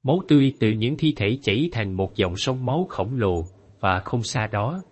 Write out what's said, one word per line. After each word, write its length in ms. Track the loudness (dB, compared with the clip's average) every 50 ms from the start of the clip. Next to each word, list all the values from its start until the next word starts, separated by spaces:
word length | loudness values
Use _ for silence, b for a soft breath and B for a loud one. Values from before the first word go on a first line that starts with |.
| 2
Máu 180 | 0 0 0 4
tươi 260 | 4 6 6 6 4 2 2
từ 120 | 0 2
những 260 | 2 2 0 -2 0
thi 160 | 0 0 0 0
thể 220 | 2 0 0 0 0
chảy 280 | 0 0 0 2 0 -2
thành 220 | -2 -4 -4 -2 -2
một 220 | -2 -4 -2 0
dòng 220 | 0 0 0 0
sông 280 | -2 -2 -4 -2 -2 -2
máu 200 | -2 -2 -2 -2 -4
khổng 260 | -4 -6 -4 -4 -2
lồ, 300 | 0 0 0 0 0 -4 -6 -12 -20 -20 -20 -12 _
và 200 | 0 0 0 0
không 240 | -2 -4 -4 -4 -4
xa 240 | -4 -4 -4 -4
đó 340 | -2 -2 -2 -2 -2 -4 -6 -10 _